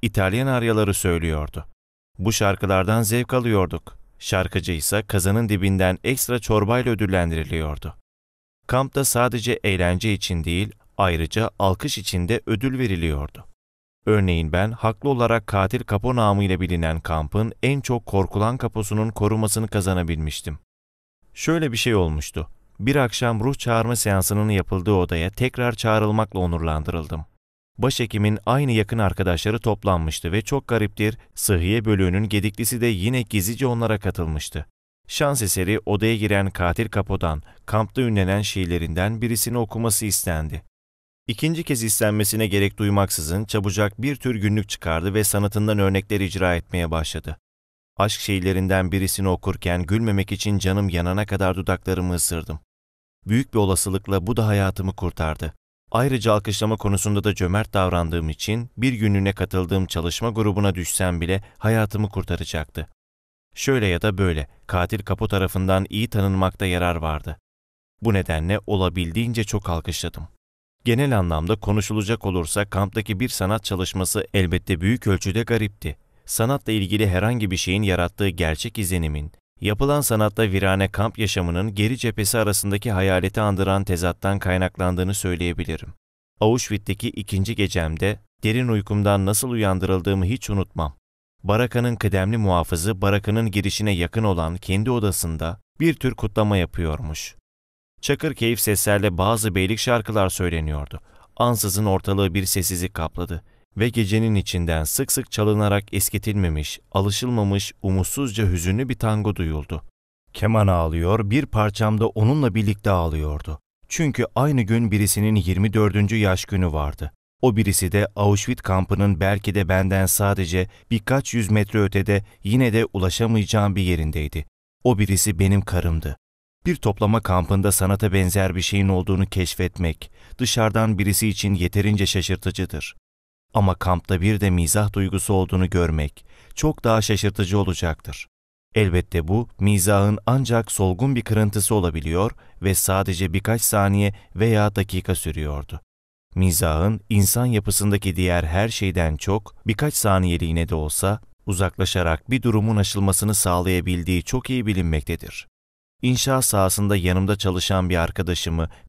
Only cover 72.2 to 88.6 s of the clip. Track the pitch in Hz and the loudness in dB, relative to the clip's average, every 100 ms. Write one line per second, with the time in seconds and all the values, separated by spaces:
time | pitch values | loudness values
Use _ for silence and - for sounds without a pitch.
72.2 | 98 90 80 104 101 95 98 113 107 98 | -2 -2 -2 -4 -2 -2 -2 -2 -6 -4
73.2 | 123 - 95 110 - 92 92 98 90 107 | -4 -2 -2 -2 -2 -4 -4 -2 -2 -2
74.2 | - 101 87 90 - 85 95 123 107 90 | -2 0 2 0 -2 0 0 0 0 0
75.2 | 98 101 117 113 104 - 80 - _ _ | 0 -4 0 -2 -2 -6 -10 -10 _ _
76.2 | - - 113 139 - 110 92 104 104 90 | -10 -2 0 0 -2 -2 0 2 2 2
77.2 | 107 120 98 90 90 98 101 87 87 - | 0 0 -2 -2 -2 0 2 0 0 0
78.2 | 101 85 80 78 - - 87 90 80 76 | -2 0 -2 -2 -6 -6 -2 -2 -2 -4
79.2 | 78 - _ _ 101 104 139 147 135 110 | -8 -14 _ _ -2 0 2 2 2 2
80.2 | 107 101 110 95 95 95 98 - 110 - | 2 2 2 2 2 2 0 0 -4 -2
81.2 | 104 98 85 85 110 101 107 127 117 107 | -2 0 -2 -2 -2 0 -2 0 -4 -2
82.2 | 101 117 104 98 101 101 120 92 95 92 | -2 2 2 0 0 -2 0 0 2 2
83.2 | 95 113 104 95 95 98 95 87 90 - | 0 0 0 2 2 0 0 0 0 -2
84.2 | 98 98 92 92 92 - 90 90 92 101 | -2 -2 0 0 0 -2 -2 0 -2 -2
85.2 | 92 87 87 82 - 80 - - _ _ | -4 -2 -4 -4 -6 -8 -10 -20 _ _
86.2 | _ - 110 120 - 110 - - 120 - | _ 2 2 2 0 -4 -4 -4 -4 -6
87.2 | 104 95 95 107 95 90 80 80 98 107 | -4 -2 -2 0 0 0 -2 -2 -2 -4
88.2 | _ _ 107 120 | _ _ 0 0